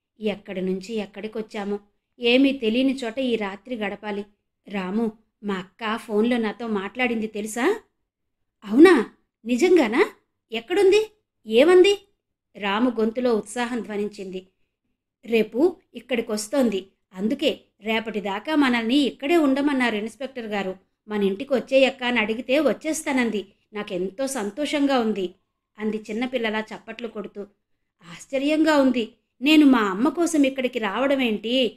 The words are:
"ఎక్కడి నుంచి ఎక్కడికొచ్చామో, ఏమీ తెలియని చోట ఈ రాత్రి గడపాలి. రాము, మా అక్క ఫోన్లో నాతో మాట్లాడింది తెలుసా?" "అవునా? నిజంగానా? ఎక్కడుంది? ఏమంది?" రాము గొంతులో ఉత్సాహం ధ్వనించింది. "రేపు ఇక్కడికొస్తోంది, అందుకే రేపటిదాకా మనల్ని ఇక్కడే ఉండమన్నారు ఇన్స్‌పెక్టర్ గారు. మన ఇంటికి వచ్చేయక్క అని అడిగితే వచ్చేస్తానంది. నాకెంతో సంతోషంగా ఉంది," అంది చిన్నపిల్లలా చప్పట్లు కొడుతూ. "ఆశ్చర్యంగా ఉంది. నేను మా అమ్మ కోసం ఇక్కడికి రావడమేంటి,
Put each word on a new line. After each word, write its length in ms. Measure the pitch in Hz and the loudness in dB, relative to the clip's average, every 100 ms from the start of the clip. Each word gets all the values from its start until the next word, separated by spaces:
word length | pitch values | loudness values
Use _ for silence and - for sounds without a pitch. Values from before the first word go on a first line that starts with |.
| _ - | _ -8
"ఎక్కడి 400 | 214 202 - 185 | -6 -6 -8 -6
నుంచి 340 | 185 190 190 | -4 -4 -6
ఎక్కడికొచ్చామో, 840 | 226 196 - 214 220 214 220 202 202 - _ _ - | -8 -8 -10 -12 -10 -10 -8 -6 -8 -10 _ _ -4
ఏమీ 320 | 240 247 277 | 2 4 4
తెలియని 420 | 269 220 233 269 262 | 2 -2 0 0 -2
చోట 140 | 233 220 | -6 -4
ఈ 180 | 262 220 | -2 -2
రాత్రి 400 | 202 196 - 247 | -4 -8 -10 -8
గడపాలి. 480 | 202 202 214 202 202 _ _ _ - | -6 -8 -8 -8 -10 _ _ _ -12
రాము, 440 | 196 185 208 226 220 _ _ | -8 -4 -2 -2 -4 _ _
మా 100 | 202 | -8
అక్క 420 | 190 180 - 226 226 | -6 -8 -8 -6 -6
ఫోన్లో 400 | - 208 226 247 | -4 0 2 0
నాతో 300 | 220 202 233 | -2 -4 -4
మాట్లాడింది 600 | 208 196 240 247 226 214 | -4 -4 -2 -2 -2 -6
తెలుసా?" 540 | 208 214 233 269 440 - _ _ _ _ _ _ _ | -6 -8 -2 -2 -2 -6 _ _ _ _ _ _ _
"అవునా? 460 | 208 220 349 320 202 _ _ _ | 0 8 8 8 2 _ _ _
నిజంగానా? 640 | 220 240 349 359 240 240 392 - _ _ _ | -4 0 4 4 4 2 -2 -4 _ _ _
ఎక్కడుంది? 580 | 220 226 359 392 415 427 _ _ _ 220 | -10 -4 2 4 4 2 _ _ _ 0
ఏమంది?" 600 | 220 302 370 381 403 _ _ _ _ _ 202 | 4 6 8 6 4 _ _ _ _ _ -10
రాము 340 | 202 202 254 | -4 0 0
గొంతులో 440 | 220 220 226 247 | 0 -2 0 0
ఉత్సాహం 460 | 220 202 - 233 240 | 0 -2 -6 -6 -6
ధ్వనించింది. 640 | 202 208 208 202 190 185 185 _ _ _ _ _ _ _ | -6 -6 -6 -8 -12 -12 -14 _ _ _ _ _ _ _
"రేపు 520 | 214 226 214 226 339 - _ | -2 0 0 0 0 0 _
ఇక్కడికొస్తోంది, 920 | 240 - 247 - 214 - 294 247 190 - _ _ | -18 -6 -6 -4 -6 -4 0 0 0 -6 _ _
అందుకే 460 | 185 208 269 294 - _ _ | -6 -4 -2 -2 -2 _ _
రేపటిదాకా 720 | 202 220 226 208 202 196 220 | -6 -4 -4 -6 -6 -6 -2
మనల్ని 420 | 311 277 240 226 269 | 0 2 0 0 0
ఇక్కడే 400 | 277 - 277 339 | 0 -2 0 2
ఉండమన్నారు 600 | 294 262 285 269 247 214 | 2 2 0 0 0 -2
ఇన్స్‌పెక్టర్ 500 | 220 - 262 262 226 | -6 -10 -12 -10 -8
గారు. 300 | 208 185 185 _ _ - | -6 -6 -8 _ _ -8
మన 140 | 208 | -2
ఇంటికి 320 | 196 196 269 | 0 -2 -2
వచ్చేయక్క 500 | 262 - 269 262 254 | -2 2 4 4 2
అని 160 | 247 247 | -2 0
అడిగితే 400 | 214 226 254 269 | 0 -2 -2 0
వచ్చేస్తానంది. 840 | 285 202 311 311 - 262 240 208 190 _ _ | 0 0 -4 -6 -2 -2 0 -2 -8 _ _
నాకెంతో 540 | 208 208 180 190 - 269 | -12 -8 -6 -6 -4 -6
సంతోషంగా 720 | 269 208 202 294 302 277 269 | -4 -6 -4 -4 0 2 2
ఉంది," 360 | 220 202 180 - _ _ _ - | 0 -2 -6 -10 _ _ _ -8
అంది 180 | 214 214 | -6 -6
చిన్నపిల్లలా 640 | 214 220 254 254 226 214 | -6 -6 -4 -4 -4 -4
చప్పట్లు 480 | 214 185 - 214 233 | -6 -12 -16 -12 -12
కొడుతూ. 340 | 214 208 - 202 _ _ _ _ _ | -10 -12 -14 -16 _ _ _ _ _
"ఆశ్చర్యంగా 720 | 170 170 - 269 285 311 320 302 | -20 -20 -8 -2 0 2 4 4
ఉంది. 320 | 262 247 214 - _ - | 4 2 -4 -8 _ -4
నేను 240 | 254 311 294 | 4 6 8
మా 120 | 247 | 6
అమ్మ 300 | 208 185 269 | 2 0 0
కోసం 360 | 294 339 311 | 0 0 2
ఇక్కడికి 340 | 269 269 247 247 | 2 0 -4 -4
రావడమేంటి, 960 | 214 202 269 277 247 214 220 254 240 | -4 -2 0 0 0 -2 -2 0 0